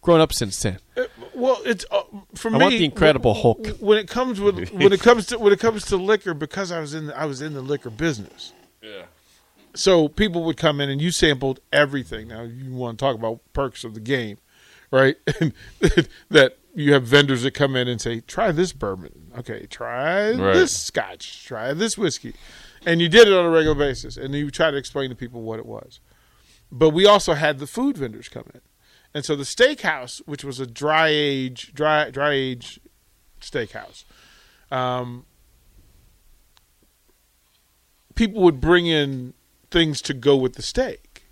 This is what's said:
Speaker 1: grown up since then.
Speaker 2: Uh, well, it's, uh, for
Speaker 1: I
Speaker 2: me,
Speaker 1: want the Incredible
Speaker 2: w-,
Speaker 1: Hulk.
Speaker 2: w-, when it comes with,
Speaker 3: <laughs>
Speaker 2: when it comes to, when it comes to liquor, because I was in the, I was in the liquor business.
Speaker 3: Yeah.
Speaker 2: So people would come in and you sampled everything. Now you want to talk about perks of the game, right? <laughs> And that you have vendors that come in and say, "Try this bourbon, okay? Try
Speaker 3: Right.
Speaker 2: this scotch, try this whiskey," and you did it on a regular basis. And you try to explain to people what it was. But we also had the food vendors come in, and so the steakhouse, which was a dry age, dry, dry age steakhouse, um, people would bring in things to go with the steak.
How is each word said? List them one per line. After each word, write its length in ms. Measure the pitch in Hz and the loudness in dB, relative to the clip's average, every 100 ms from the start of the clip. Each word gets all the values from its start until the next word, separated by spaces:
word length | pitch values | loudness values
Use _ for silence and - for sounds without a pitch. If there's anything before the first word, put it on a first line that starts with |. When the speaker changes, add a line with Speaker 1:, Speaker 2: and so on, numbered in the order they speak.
Speaker 1:
grown 200 | - 165 | 6 6
up 100 | 160 | 6
since 300 | - 107 - | 0 -6 -4
then. 180 | 120 92 _ - | -6 -6 _ -6
Speaker 2:
Uh, 80 | - - - - | -6 -8 -18 -4
well, 240 | 254 247 247 | 0 0 -2
it's, 200 | 208 - | -6 -2
uh, 120 | 202 - 202 _ - | -6 -6 -18 _ -10
for 120 | 226 | -2
Speaker 1:
I 40 | |
Speaker 2:
me, 60 | 226 | 4
Speaker 1:
want 120 | 180 233 | 4 4
the 80 | 160 | 0
Incredible 480 | - 156 139 123 | 4 4 4 2
Speaker 2:
w-, 80 | 104 | 2
Speaker 1:
Hulk. 220 | 120 - | 2 0
Speaker 2:
w-, 220 | 110 - 202 | -6 -6 2
when 120 | 214 | 2
it 100 | 190 | 2
comes 320 | 240 254 208 | -6 -4 0
with, 300 | 202 180 180 | -2 -2 -8
Speaker 3:
<laughs> 20 | |
Speaker 2:
when 220 | 196 190 | 4 4
it 80 | 190 | 6
comes 240 | 233 233 185 | 6 4 2
to, 100 | 233 | 0
when 140 | 208 | 2
it 80 | 202 | 4
comes 240 | 226 220 - | 2 -2 -4
to 100 | 190 | -4
liquor, 360 | 190 214 190 | 0 0 -2
because 380 | 156 151 - 190 | -6 -6 -6 -6
I 80 | 170 | -6
was 140 | 151 | -8
in 140 | 156 151 | -10 -10
the, 120 | 131 | -6
I 60 | 151 | -6
was 160 | 131 | -6
in 120 | 151 | -8
the 80 | 143 | -10
liquor 280 | 131 143 120 | -6 -6 -6
business. 640 | 110 165 120 95 - - _ _ _ | -4 -4 -4 -10 -18 -20 _ _ _
Speaker 3:
Yeah. 220 | 107 101 87 _ _ _ _ _ _ | -18 -18 -18 _ _ _ _ _ _
Speaker 2:
So 340 | - 190 180 151 | -4 2 4 2
people 360 | - 214 175 165 | 0 -2 -2 -4
would 120 | 156 | -2
come 220 | 160 143 | -2 0
in 100 | 143 | -2
and 120 | 139 | -2
you 100 | 165 | -4
sampled 480 | 165 165 135 135 131 _ | 2 2 2 -4 -6 _
everything. 560 | 143 147 139 123 110 110 | 0 2 -2 -8 -14 -14
Now 140 | 113 | -14
you 300 | 117 120 131 | -14 -14 -12
want 240 | 127 123 113 | -8 -10 -4
to 80 | 139 | -4
talk 100 | 117 | -4
about 260 | 113 113 _ | -6 -8 _
perks 300 | - 139 - | -6 -6 -8
of 100 | 117 | -16
the 60 | 110 | -14
game, 380 | 110 131 113 101 _ _ _ _ _ | -6 -4 -4 -12 _ _ _ _ _
right? 280 | 131 135 - - | 4 4 2 -4
<laughs> 120 | - | -2
And 140 | 156 - - - 196 - 151 - _ | -2 -4 -20 -2 2 2 0 -6 _
that 260 | 156 131 - _ | 6 6 2 _
you 200 | 190 147 | -2 4
have 100 | 143 | 4
vendors 400 | 120 143 143 131 | 6 4 4 0
that 80 | 131 | -2
come 220 | - 139 131 | 0 -2 0
in 120 | 123 | -4
and 140 | 120 | -4
say, 200 | 120 117 | -6 -8
"Try 300 | - - 214 | -8 -2 -2
this 220 | 156 180 | 0 -2
bourbon, 580 | 139 101 95 78 - 80 120 | -4 -8 -8 -12 -20 -20 -18
okay? 300 | 123 110 - | -12 -14 -14
Try 640 | - 117 120 147 185 214 | -14 -10 -4 -2 -2 -2
Speaker 3:
Right. 220 | 240 - | 0 2
Speaker 2:
this 220 | 95 359 - | 4 2 -2
scotch, 680 | - - 98 92 - - - | -6 -6 -8 -12 -18 -18 -14
try 280 | 120 120 | -10 -6
this 220 | 151 220 208 | -4 -4 -2
whiskey," 380 | 190 - - - - - - _ - | -4 -6 -14 -18 -20 -20 -20 _ -2
and 120 | 170 | 0
you 60 | 170 | 6
did 180 | 202 220 | 8 8
it 60 | 185 | 8
on 100 | 170 | 4
a 40 | |
regular 240 | 165 156 143 | 4 4 2
basis. 420 | 143 120 - - | -2 -4 -10 -12
And 160 | 135 | -8
you 160 | 143 147 | -6 -6
try 220 | - 165 | 0 0
to 60 | 143 | 0
explain 320 | 131 143 135 | -6 -6 -6
to 40 | 120 | -8
people 280 | 120 120 | -14 -12
what 160 | 113 110 | -10 -10
it 60 | 117 | -10
was. 320 | 107 - _ _ _ _ _ _ _ _ | -14 -16 _ _ _ _ _ _ _ _
But 180 | 120 160 | 2 2
we 160 | 156 202 | 6 6
also 280 | 208 - | 6 4
had 260 | 151 151 143 | 0 0 -2
the 80 | 139 | -8
food 300 | - 269 196 | -4 -4 -4
vendors 300 | 131 110 123 | -8 -10 -16
come 200 | 123 - - | -18 -18 -20
in, 60 | _ _ _ _ _ | _ _ _ _ _
and 100 | 147 143 | -12 -6
so 100 | 147 | -6
the 80 | |
steakhouse, 800 | 139 - 247 302 170 151 127 - - | -6 2 2 2 -6 -6 -10 -16 -14
which 180 | 143 | -12
was 160 | 139 127 | -12 -10
a 60 | 127 | -10
dry 440 | 113 147 156 160 | -6 0 2 4
age, 640 | 151 147 139 127 123 - - | 2 0 -2 -6 -10 -18 -4
dry, 340 | 156 151 143 | 0 0 0
dry 220 | 131 147 | -2 -2
age 480 | 139 131 120 - - _ _ _ _ _ - | 0 -4 -8 -14 -20 _ _ _ _ _ -20
steakhouse, 640 | - 226 - - - - _ _ _ _ _ _ _ | -10 -8 -6 -10 -18 -20 _ _ _ _ _ _ _
um, 540 | 131 127 127 123 120 _ _ _ _ _ _ _ _ _ _ _ _ _ _ _ _ _ _ _ _ _ _ _ _ _ _ _ _ _ - | -6 -4 -4 -8 -14 _ _ _ _ _ _ _ _ _ _ _ _ _ _ _ _ _ _ _ _ _ _ _ _ _ _ _ _ _ -2
people 260 | 226 214 | -2 4
would 180 | 180 135 | 4 4
bring 280 | 151 175 175 | 2 2 2
in 480 | 160 143 135 127 - _ _ _ | -2 -2 -6 -10 -16 _ _ _
things 320 | 170 165 143 | 0 0 -2
to 120 | - | -8
go 220 | 135 135 139 | -2 2 4
with 160 | 127 | 2
the 80 | 127 | -4
steak. 640 | - - 254 - _ - _ | -8 -4 -4 -6 _ -20 _